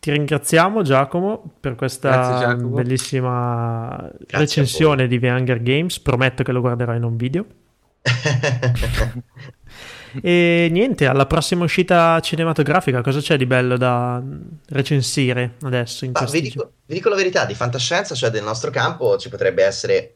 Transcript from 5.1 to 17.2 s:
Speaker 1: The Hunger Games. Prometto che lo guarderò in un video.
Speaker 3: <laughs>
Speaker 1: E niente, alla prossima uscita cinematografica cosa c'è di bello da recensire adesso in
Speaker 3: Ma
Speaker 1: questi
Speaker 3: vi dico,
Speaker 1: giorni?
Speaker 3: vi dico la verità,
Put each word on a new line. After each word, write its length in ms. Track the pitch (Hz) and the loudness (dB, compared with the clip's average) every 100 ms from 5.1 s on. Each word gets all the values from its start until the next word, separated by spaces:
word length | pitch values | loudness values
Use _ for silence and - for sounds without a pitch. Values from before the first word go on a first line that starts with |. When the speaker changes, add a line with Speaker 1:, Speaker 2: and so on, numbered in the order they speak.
| 123 | 2
Speaker 1:
The 120 | 123 | 2
Hunger 300 | 123 127 123 | 0 0 0
Games. 340 | 117 139 175 - | 2 0 0 -4
Prometto 460 | - 123 131 120 | -2 2 2 0
che 80 | 131 | -2
lo 80 | 123 | 0
guarderò 340 | 123 120 120 | 0 -2 -2
in 80 | 117 | -2
un 140 | 117 113 | -2 -2
video. 280 | 123 151 214 - _ _ _ _ | -2 -4 -6 -14 _ _ _ _
Speaker 3:
<laughs> 1200 | - 120 151 127 147 123 127 120 123 - 120 120 - - 123 - - - - - - 127 | -4 -2 0 0 0 0 0 0 0 0 -2 -4 -14 -18 -20 -20 -20 -20 -20 -20 -14 -6
Speaker 1:
E 460 | - 175 170 170 170 | 2 4 4 4 4
niente, 360 | 170 247 202 139 | 2 0 2 2
alla 200 | 131 135 | 4 4
prossima 380 | 156 156 175 | 2 0 0
uscita 540 | 175 - 180 175 165 165 | 0 0 4 4 6 4
cinematografica 840 | - 156 165 160 139 165 185 127 | 0 -2 -2 0 2 2 2 0
cosa 180 | 120 135 | 0 -2
c'è 160 | 147 151 | 0 0
di 80 | |
bello 320 | 127 127 127 123 | 2 2 2 2
da 460 | 127 120 123 123 131 147 - 156 _ | 2 2 0 -4 -8 -12 -14 -18 _
recensire 880 | 139 135 147 123 - 127 123 123 120 | -4 0 0 0 0 0 0 -4 -6
adesso 420 | 139 127 117 - 131 | -4 -2 -2 -6 -4
in 60 | |
Speaker 3:
Ma 80 | 127 | -2
Speaker 1:
questi 180 | 131 165 | 0 -2
Speaker 3:
vi 40 | |
dico, 140 | 135 135 | -4 -6
Speaker 1:
giorni? 140 | - _ _ | -10 _ _
Speaker 3:
vi 80 | |
dico 140 | 160 185 | -2 0
la 60 | |
verità, 280 | 196 | 2